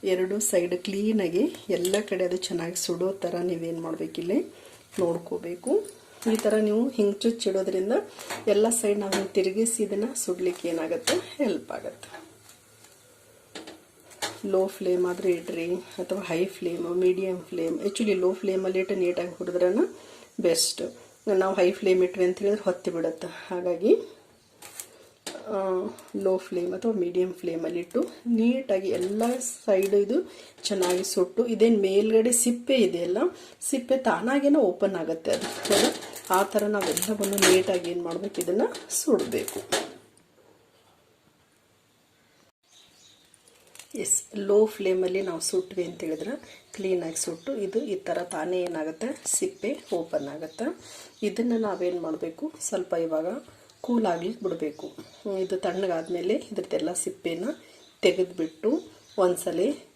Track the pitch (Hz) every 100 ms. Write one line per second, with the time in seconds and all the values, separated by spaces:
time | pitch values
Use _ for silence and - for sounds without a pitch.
0 | 196 185 185 202 220 190 175 180 - 196
1 | 214 220 180 175 302 - - 175 180 202
2 | 214 185 180 185 - 175 170 175 - 170
3 | 185 196 175 175 180 170 165 165 165 165
4 | 160 - 170 226 370 - - - - -
5 | 175 170 - - 170 175 247 392 415 -
6 | - - 226 220 214 214 214 214 254 240
7 | 202 202 233 233 208 190 190 185 190 285
8 | 415 - - - - 202 220 233 214 202
9 | 196 196 190 - 190 190 233 - 202 202
10 | 226 277 - 180 180 175 170 165 160 170
11 | - 370 - - 262 160 - - - -
12 | - - - - - - - - - -
13 | - - - - _ - - - - _
14 | - - - - 202 190 190 - 185 180
15 | 180 180 190 170 - 165 170 180 - -
16 | 180 190 180 165 190 - 175 170 170 175
17 | 185 185 190 180 170 175 165 165 202 202
18 | 220 190 180 190 196 190 190 190 190 196
19 | 180 175 180 175 185 175 180 208 392 -
20 | - - - - 180 165 - - 165 -
21 | - - - 190 190 190 180 196 196 185
22 | 180 190 180 180 202 208 196 180 - 165
23 | 165 160 175 - - 180 180 170 202 403
24 | - - - _ _ _ - - - -
25 | - _ - - - 208 190 185 208 -
26 | - 208 196 185 - 180 175 185 226 208
27 | 175 180 185 180 175 165 160 175 170 247
28 | - - 240 233 226 262 269 190 190 180
29 | 185 208 233 254 - - - 196 196 202
30 | 202 269 359 - - - - 196 180 180
31 | 190 - 180 - 240 214 226 220 190 196
32 | 214 226 226 240 240 240 - 269 190 170
33 | 175 190 349 - - - - 262 240 262
34 | 254 170 214 277 277 294 208 175 196 185
35 | 165 160 - - - - - - 233 -
36 | - - - 185 196 214 208 208 185 -
37 | - 214 196 202 185 185 185 180 170 175
38 | 170 170 202 - - 190 440 - - -
39 | - 214 - - - - - - - -
40 | - _ _ _ _ _ _ _ _ _
41 | _ _ _ _ _ _ _ _ _ _
42 | _ _ _ _ _ _ _ - - _
43 | - - _ _ _ _ _ - - -
44 | - - - 208 196 202 220 - 190 185
45 | 185 185 190 165 - 185 185 185 170 -
46 | 165 156 170 294 - - _ - 190 185
47 | 165 165 - 165 - 269 196 220 277 190
48 | - 170 175 170 165 180 175 165 156 160
49 | 233 311 - - - - - - - 180
50 | 160 156 139 151 160 - 240 370 - -
51 | - - 208 190 233 233 214 185 180 175
52 | 165 156 165 160 311 - - 196 180 170
53 | 165 156 165 247 - - - - - 240
54 | 214 165 180 233 185 165 156 - - -
55 | - - 214 190 185 185 196 185 190 165
56 | 165 175 180 214 - 202 180 - 156 180
57 | - - 175 170 214 320 - - - _
58 | 220 185 180 - 160 - 214 320 - -
59 | - - 180 180 - 165 214 294 -